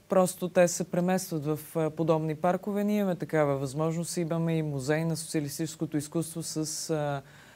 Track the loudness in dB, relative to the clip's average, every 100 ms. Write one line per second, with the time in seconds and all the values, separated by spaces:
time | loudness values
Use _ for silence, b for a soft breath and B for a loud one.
0 | 0 4 4 2 0 4 4 4 -2 0
1 | 2 2 0 -4 -2 -4 -4 -2 0 2
2 | 2 4 2 0 0 0 -2 -2 0 2
3 | 2 0 0 2 2 2 -2 -2 -2 -2
4 | -4 -2 -2 0 0 0 0 -2 0 0
5 | 0 -2 -2 -2 -2 -4 -6 -4 -4 -2
6 | -2 -4 -4 -6 -6 -4 -4 -6 -4 -2
7 | -2 -4 -8 B B